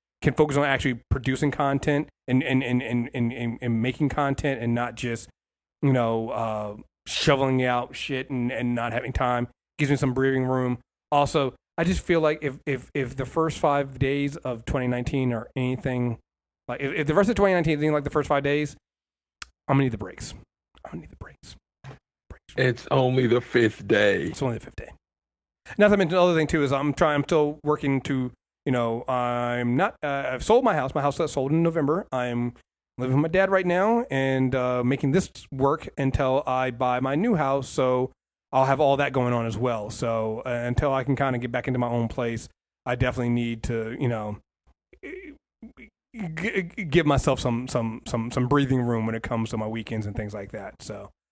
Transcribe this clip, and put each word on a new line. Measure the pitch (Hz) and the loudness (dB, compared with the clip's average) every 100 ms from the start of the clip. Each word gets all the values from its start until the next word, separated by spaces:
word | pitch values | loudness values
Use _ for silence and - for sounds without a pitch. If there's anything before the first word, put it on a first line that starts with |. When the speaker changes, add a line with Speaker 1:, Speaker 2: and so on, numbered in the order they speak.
| _ _ | _ _
Speaker 1:
can | 151 | 0
focus | 139 151 139 | 4 2 4
on | |
actually | 143 135 135 117 - | 2 2 0 -4 -2
producing | 135 120 131 147 | -2 0 0 0
content | 135 139 139 - 147 156 _ - | 2 0 2 2 0 -2 _ 0
and, | 127 | 2
and, | 147 131 | 2 0
and, | 127 123 | 2 0
and, | 135 120 117 | 0 -2 -2
and, | 131 117 | -2 -2
and, | 120 120 113 | -2 -6 -4
and | 123 113 | -2 0
making | 123 123 147 | 0 0 -2
content | - 139 135 147 131 | 0 -2 0 -2 -2
and | 120 | -2
not | 117 120 | -2 -2
just, | 113 123 113 - _ _ _ _ _ | -6 -6 -6 -10 _ _ _ _ _
you | 143 | 2
know, | 131 117 113 113 | 4 2 0 -2
uh, | 113 113 107 107 104 - _ - | -4 -4 -4 -8 -12 -18 _ -8
shoveling | - - 139 135 131 | -2 2 4 4 2
out | 127 123 135 131 | 2 0 -4 -10
shit | - 135 131 | -8 -8 -6
and, | 131 120 | -4 -2
and | 120 123 | -2 -2
not | 120 117 | -2 -2
having | 117 127 | -4 -4
time. | - 127 123 120 _ _ - | -2 0 0 -4 _ _ -4
Gives | 143 | 0
me | 139 | 2
some | 135 | 2
breathing | 127 135 131 | 2 2 2
room. | 127 131 127 123 - _ _ | 0 0 0 -4 -8 _ _
Also, | 147 143 156 135 - _ - | 2 2 2 0 -4 _ -2
I | |
just | 170 175 | 0 0
feel | - 170 | 2 4
like | 156 160 | 4 0
if, | 147 131 - | -4 -6 -6
if, | 131 - | -6 -4
if | 147 127 - | -6 -4 -4
the | 156 | -4
first | 165 160 - | 0 0 2
five | 151 143 139 131 | 2 2 -2 -2
days | 135 143 143 147 | -2 0 -2 -4
of | 131 117 | -6 -6
twenty | - 135 123 | -4 -2 0
nineteen | 123 123 139 127 | -2 -2 0 0
are | 117 - - | -2 -6 -4
anything, | 127 127 135 127 123 117 _ _ _ _ - | -4 -2 -2 -2 -2 -4 _ _ _ _ -12
like, | 123 | -6
if, | 139 | -4
if | - 147 | -2 2
the | |
rest | 160 202 | 4 4
of | |
twenty | 196 196 | 4 4
nineteen | 180 165 | 4 2
is | 147 | 2
anything | 156 | 2
like | 151 | 0
the | 139 | 0
first | 156 143 | -2 0
five | 143 | 0
days, | 139 147 147 - _ _ _ _ _ _ - _ - | 2 0 -2 -8 _ _ _ _ _ _ -18 _ 2
I'm | |
gonna | 135 | 2
need | 135 | 2
the | 110 | -2
breaks. | - - - - - _ _ _ | -10 -10 -12 -12 -20 _ _ _
I'm | - | -16
gonna | 170 | -14
need | 156 | -16
the | - | -18
breaks. | - - - - _ _ 131 - _ _ _ | -20 -20 -20 -20 _ _ -20 -20 _ _ _
Breaks. | - - - | -20 -10 0
Speaker 2:
It's | 131 117 - | 0 0 0
only | 139 127 131 123 | 2 4 4 4
the | 120 | 2
fifth | - 123 113 - 101 | 4 4 4 2 2
day. | 107 104 98 | 4 6 4
Speaker 1:
It's | 71 - | -2 -4
only | 131 113 | -4 -4
the | - | -10
fifth | - | -14
day. | - - _ _ _ _ _ _ - - | -16 -18 _ _ _ _ _ _ -12 2
Not | 208 | 4
to | 202 | 6
mention | 175 | 4
the | 185 | 4
other | 180 165 | 4 4
thing | 156 | 2
too | 165 | 2
is | 139 | 2
I'm | 135 147 | 0 0
trying, | 139 160 147 | 2 2 2
I'm | |
still | 139 160 147 151 | 2 2 2 0
working | 147 151 143 135 | -2 -2 0 -2
to, | 135 135 127 - _ _ - | -2 -4 -4 -8 _ _ -2
you | |
know, | 127 117 113 - | 0 0 -4 -4
I'm | 127 123 120 120 120 120 127 | -2 0 -2 -2 -2 0 2
not, | 202 - | 0 -2
uh, | 147 139 131 | -6 -4 -4
I've | 127 | -6
sold | - 233 | 4 4
my | 254 | 6
house. | 160 135 | 2 0
My | 151 | 0
house | 139 - | 0 0
got | 156 | -2
sold | - 135 | -2 0
in | 160 | 2
November. | 165 165 143 170 - | 2 2 0 0 -2
I'm | 131 123 120 120 120 _ _ _ - | -4 -2 -2 -4 -6 _ _ _ -6
living | 127 131 | 0 2
with | |
my | 160 | 2
dad | 180 196 | 2 2
right | 190 | 2
now | 180 175 208 233 247 | 2 2 2 2 0
and, | 135 135 131 131 | 0 0 2 2
uh, | 127 127 123 | 0 0 0
making | 123 139 139 | 0 0 2
this | 170 - - - | 0 -2 -8 -14
work | 135 139 156 - - | 0 0 0 -4 -2
until | 135 131 135 131 131 | 0 2 2 0 0
I | 127 131 | -2 -2
buy | 120 127 123 | -2 0 0
my | 131 | 0
new | 143 233 180 | 0 2 2
house. | 139 139 131 | 2 0 -2
So | - 127 127 127 - _ _ _ | 0 2 2 -2 -6 _ _ _
I'll | 135 135 | 2 4
have | 135 | 4
all | 143 139 | 4 4
that | 147 | 2
going | 135 123 | 2 2
on | 120 113 | 0 -2
as | 110 | -2
well. | 123 117 101 | -2 -2 -6
So, | - 123 113 110 110 | -6 -2 -2 -2 -4
uh, | 127 | -6
until | 120 120 120 147 | -4 0 0 2
I | 135 | 0
can | 131 131 | 0 0
kinda | 139 123 | 0 0
get | 120 | -2
back | 123 127 | -4 -2
into | 123 | -2
my | 120 | 0
own | 120 117 | 0 -2
place, | - 120 117 - _ _ _ | -2 -4 -4 -10 _ _ _
I | - 123 | -6 0
definitely | 127 127 120 | 0 0 0
need | 120 117 117 | 0 0 -4
to, | - 113 110 123 | -4 -4 -4 -2
you | 131 | -2
know, | 113 107 107 _ _ _ _ _ - | -2 -6 -8 _ _ _ _ _ -20
g-, | - 370 381 - _ _ 226 - 220 _ _ 226 | -16 -16 -16 -20 _ _ -20 -20 -20 _ _ -12
g-, | 180 156 196 294 170 - | -10 -4 -2 -2 -4 -8
give | 175 156 147 | 0 2 4
myself | 135 151 131 | 2 2 0
some, | 131 117 127 | 0 -2 -2
some, | 127 113 113 - | -2 -2 -6 -6
some, | 120 113 | -4 -2
some | 131 127 | -2 2
breathing | 143 135 131 | 2 2 2
room | 120 117 113 | 2 0 -2
when | |
it | 110 | -4
comes | - 117 110 | -4 -4 -2
to | 113 | -4
my | 110 | -4
weekends | 113 110 113 104 | -6 -6 -6 -4
and | |
things | 101 107 | -6 -8
like | 104 101 | -10 -12
that. | 107 98 - | -12 -14 -16
So, | - 101 101 _ _ | -14 -14 -14 _ _